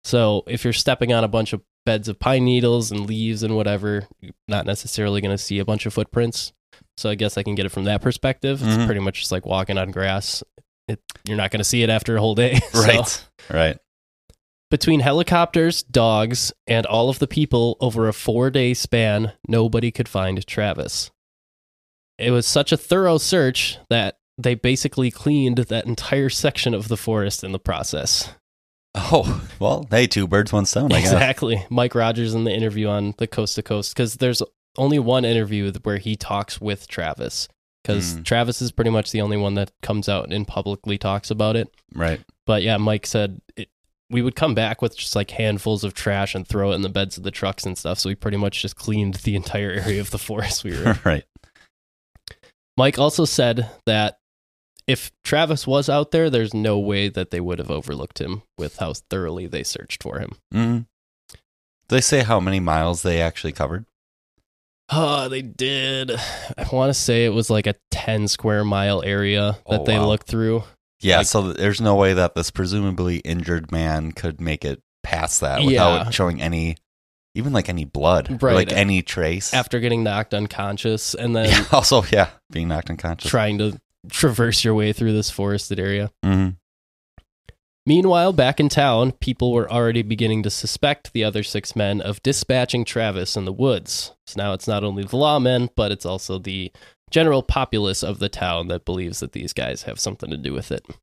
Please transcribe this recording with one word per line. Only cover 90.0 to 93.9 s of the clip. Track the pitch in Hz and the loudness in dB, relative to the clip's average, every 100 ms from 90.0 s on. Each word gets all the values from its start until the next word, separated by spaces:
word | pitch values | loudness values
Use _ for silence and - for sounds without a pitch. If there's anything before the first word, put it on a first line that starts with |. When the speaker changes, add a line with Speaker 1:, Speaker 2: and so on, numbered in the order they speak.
Speaker 1:
beginning | 107 110 113 110 | -2 0 0 0
to | 101 | -2
suspect | - 107 - 143 147 - | -4 -6 0 0 0 -6
the | 120 | -2
other | 107 104 | -2 -2
six | 104 107 - 113 | -4 -6 -4 -2
men | 101 101 | 0 0
of | 98 104 | -4 -2
dispatching | 127 139 - 127 123 123 | -2 -2 0 0 2 -2
Travis | 113 117 110 92 92 107 | -2 -2 -2 -2 -4 -4
in | |
the | 95 | -4
woods. | 95 135 101 - | 0 2 2 -2